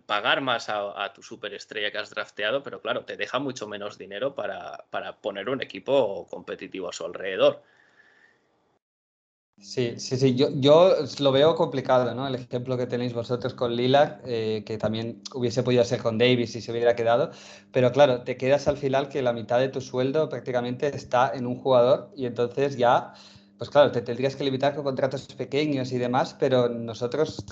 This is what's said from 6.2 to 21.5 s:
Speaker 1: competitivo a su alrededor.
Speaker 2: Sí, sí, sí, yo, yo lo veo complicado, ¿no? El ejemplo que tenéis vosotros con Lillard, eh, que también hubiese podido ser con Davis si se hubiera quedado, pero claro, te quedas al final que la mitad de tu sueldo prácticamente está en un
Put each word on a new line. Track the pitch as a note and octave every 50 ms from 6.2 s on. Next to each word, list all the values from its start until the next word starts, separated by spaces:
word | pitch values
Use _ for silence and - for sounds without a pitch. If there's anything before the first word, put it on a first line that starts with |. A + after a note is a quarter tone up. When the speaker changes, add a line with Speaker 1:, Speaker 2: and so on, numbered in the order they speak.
| E2+ -
Speaker 1:
competitivo | - F#2 F#2 - G2+ F2 G2 F#2 - F#2+ F2+ E2+
a | -
su | - E2
alrededor. | E2+ F2+ - F#2 G2 F#2+ G2+ C3 D3 - - - _ _ _ _ _ _ _ _ _ _ _ _ _ _ _ _ _ _ _ _ _ _ _ _ _ _ _ _ _ _ _ _ _ _ _ _ _ _ _
Speaker 2:
Sí, | - - - C3 B2 A#2 A#2 -
sí, | - - C3+ B2
sí, | C3+ C3+ B2
yo, | A#2+ C#3+ C#3+
yo | C#3+ C#3+ C3 C#3+ D3 D#3+ F3+ F#3+ E3 C#3 D3+ B2 - -
lo | C#3+ C#3
veo | C3 C3+ D3 D#3+ E3
complicado, | E3 E3+ D#3 C#3+ C3 B2 - C3 B2+ B2 A#2 A2+
¿no? | A#2+ C3+ C#3
El | B2+
ejemplo | B2 B2+ - - B2 A#2+ B2+ B2+ B2
que | B2 A2
tenéis | B2 A#2+ B2 B2 A#2
vosotros | A#2 A2+ - B2 A#2 - B2 G2+
con | - B2+ A#2+ A#2+
Lillard, | A#2+ B2 B2+ C3 C#3+ D3 - - - -
eh, | C3 A#2+ A2+ A2 A2 G#2+ A2 G#2
que | - A2 G#2+
también | A2 G#2+ A2 A2+ A2+ A#2 - - - - -
hubiese | C3+ A#2+ A#2+ G#2 B2+ A#2
podido | B2+ B2 B2 A#2
ser | - C3 A2+
con | A2 A#2 A2 A2
Davis | A#2+ B2+ B2+ A#2+ A#2 A2+
si | - A#2
se | G2+ - A#2
hubiera | A#2 A#2 A#2 A#2 A#2
quedado, | A2+ A2+ A#2 B2 D#3 - - - - - - - - _
pero | - C3 B2 B2 -
claro, | C3+ D3 C3 B2 A#2+ A#2+
te | - B2+
quedas | - C3 B2+ C#3 C#3 - D#3
al | C#3+
final | C#3 C#3+ C3+ C3 C3+ C#3+ C#3+
que | - D3
la | C3 B2
mitad | A#2 A#2 A2 - A#2+ B2
de | C3 C3+
tu | C3 C3+
sueldo | B2+ - - B2+ B2+ C3+ C3+ D#3 D#3 D3
prácticamente | D3 A#2+ A2 - B2 - A#2+ B2 B2 B2+ D3+ C#3+ C#3
está | B2 - - - A#2+ B2+ C3+ -
en | C#3 B2
un | B2